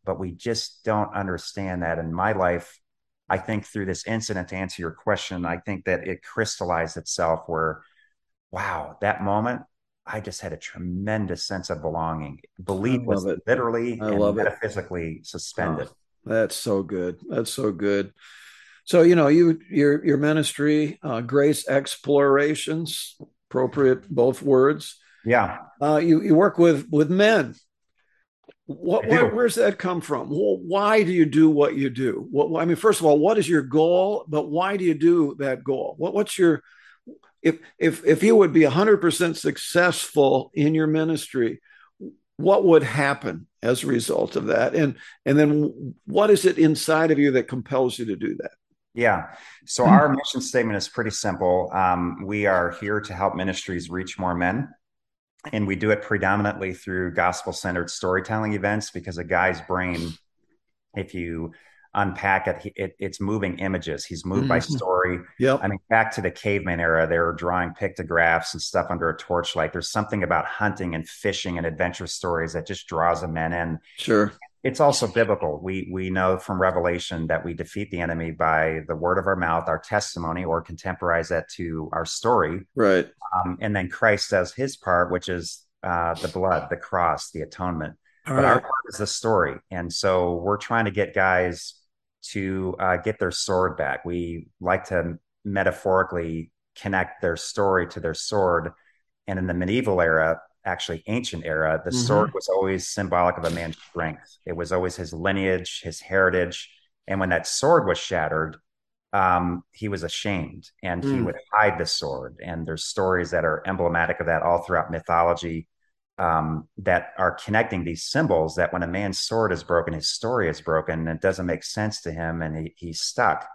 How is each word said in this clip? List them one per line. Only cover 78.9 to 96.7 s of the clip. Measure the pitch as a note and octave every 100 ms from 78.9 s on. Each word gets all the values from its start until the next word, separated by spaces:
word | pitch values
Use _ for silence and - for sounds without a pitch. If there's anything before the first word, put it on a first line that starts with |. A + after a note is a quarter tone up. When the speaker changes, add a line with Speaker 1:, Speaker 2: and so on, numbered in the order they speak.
| D#2
Speaker 1:
word | F2 F#2
of | F#2
our | F#2
mouth, | E2+ E2 E2
our | D#2
testimony, | - G#2 - - E2 E2+
or | F2 E2 E2
contemporize | E2+ F#2+ F2 F2 E2+ E2
that | E2+ - -
to | E2+ D#2+ D#2
our | D#2+ E2
story. | - A2+ A#2 D#2+ F2+ F#2+ C3+
Speaker 2:
Right. | G#2 F#2 - - - F#2
Speaker 1:
Um, | F2+ F2+
and | G#2+ G2
then | F2+
Christ | - A2+ G2+ -
does | G2 F2+ -
his | C3+ -
part, | - F2 F2
which | F2+ -
is, | F2+ D#2+ - _ _
uh, | F#2 F2 E2+ E2
the | F2
blood, | F#2 F#2 E2 -
the | F2
cross, | - F#2 E2+ D2+ -
the | E2
atonement. | D2 - F2+ D#2+ D#2 D#2+ _ _ -
Speaker 2:
All | D#2+
Speaker 1:
But | F2+
our | A#2
Speaker 2:
right. |
Speaker 1:
part | - - -
is | -
the | G#2
story. | - A2+ G#2 D#2+ C2 -
And | F2+ F2
so | - G2 F#2 F2 F2
we're | F#2 G#2
trying | - A#2 G#2+
to |
get | F#2+ F#2+ G2+
guys | F#2+ F#2 F2+ E2 - - _ _ _ _ -
to, | G#2 F#2+ F#2+ F#2 -
uh, | F#2+ F2+
get | A2 G#2
their | F#2
sword | - - F#2 F#2 D#2+
back. | C#2 C2 F2
We | F2 E2+ E2+ D#2+ _
like | F2+ F#2 -
to | F#2 E2 E2 _ _ G#2
metaphorically | G2 F#2+ - G2 F#2 F#2 F2+ E2 D#2+ E2 _ _